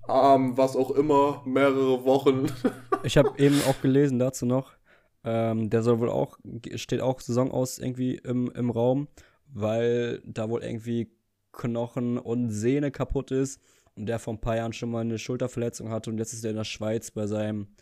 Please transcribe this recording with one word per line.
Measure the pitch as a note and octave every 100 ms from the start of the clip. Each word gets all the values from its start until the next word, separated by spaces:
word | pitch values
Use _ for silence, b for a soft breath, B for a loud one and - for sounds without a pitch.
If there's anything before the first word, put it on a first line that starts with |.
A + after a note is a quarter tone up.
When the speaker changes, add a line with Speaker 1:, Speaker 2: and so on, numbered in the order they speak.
Speaker 1:
Arm, | - B2+ C#3 C3+ C3 B2
was | C3 A#2+
auch | B2+
immer, | - D3+ C#3+ C#3+ C#3+ C3
mehrere | C3+ C#3 C3+ C3 B2+
Wochen. | B2+ C3+ C#3 C3 C#3+
<laughs> | - A#3+ - - F#4+
Speaker 2:
Ich | - D#3
hab | C#3 -
eben | C#3+ C#3+ C3+
auch | -
gelesen | C3+ C3+ C#3+ B2
dazu | B2+ - B2
noch, | B2+ C3 _ b b b _
ähm, | A#2 A2+ A2+ A2 G#2+
der | A2+
soll | A#2 A2+
wohl | A#2+
auch, | C3+ C#3 - - A#2+ - A2+
steht | - B2
auch | B2+ C3
Saison | - A#2+ C3+
aus | C3 B2+ -
irgendwie | B2+ B2+ B2+ -
im, | - B2 B2
im | - A#2+
Raum, | A2+ A#2+ C3+ D3 b b b _
weil | A2 G#2+ A2+ A#2+ A#2+ A#2+ A#2 -
da | A2+ A2
wohl | A#2
irgendwie | A#2 A#2 A2+ A#2 A2 _ _ _ _
Knochen | - A#2+ A#2 A#2+ C3 A#2+ A#2+
und | A#2 A#2+ A#2+
Sehne | G#2 A#2 C#3+ C#3+
kaputt | - B2+ C#3 -
ist | C3 C3+ - b b b -
und | G#2+
der | A#2
vor | -
ein | A2
paar | B2 A2+
Jahren | A2+
schon | A2 A#2+
mal | A#2
eine | A2+ A2
Schulterverletzung | - B2+ B2+ A#2+ A#2 - A2+
hatte | A2 A#2
und | A2
jetzt | A2+
ist | A2+
er | A2
in | G#2+
der | G#2+
Schweiz | - G#2+ A2+ -
bei | A2 G#2
seinem, | G#2+ G#2+ G#2+ G2+ b